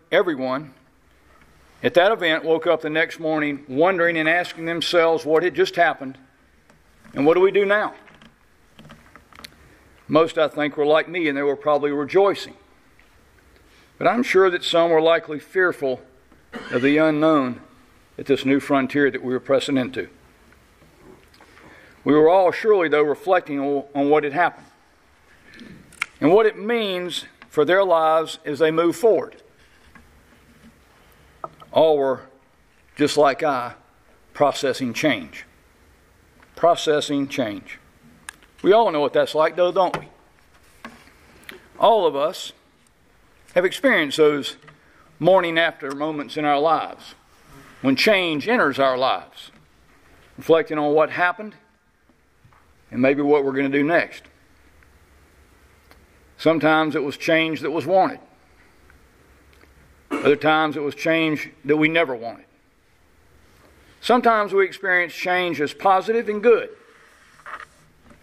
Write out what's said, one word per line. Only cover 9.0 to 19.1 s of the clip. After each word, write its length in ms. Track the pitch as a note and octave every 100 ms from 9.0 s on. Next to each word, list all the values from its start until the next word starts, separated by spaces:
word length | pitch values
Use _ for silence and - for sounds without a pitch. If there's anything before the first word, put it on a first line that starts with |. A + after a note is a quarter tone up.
| _ - _ - - _ - - _ _ -
Most, 300 | D3 E3 E3+
I 100 | D3
think, 300 | D3+ D3 D3+
were 80 | D3
like 240 | D#3 D3+
me, 180 | F3+ D#3
and 80 | C#3
they 60 |
were 140 | C#3+ C#3
probably 340 | D3+ D3 D3
rejoicing. 640 | C#3+ C#3 F3 G3+ D#3+ - - _ _ _ _ _ _ _ _ _ _ _ _ _ -
But 120 | E3+
I'm 140 | A3+
sure 260 | - F#3 F#3+
that 120 | F3
some 280 | - E3+ E3+
were 100 | D#3+
likely 400 | D#3+ E3 D#3+ D3+
fearful 640 | - F#3+ F3+ - C3+ B2+ - _ _ _ _ - -
of 120 | B2+
the 160 | C3+ D3
unknown 640 | D#3 D3+ D#3+ D3+ B2+ A#2 - - _ _ _ -
at 80 | C3+
this 180 | C3
new 160 | C3 C#3
frontier 500 | - C#3 B2+ C#3+
that 140 | C#3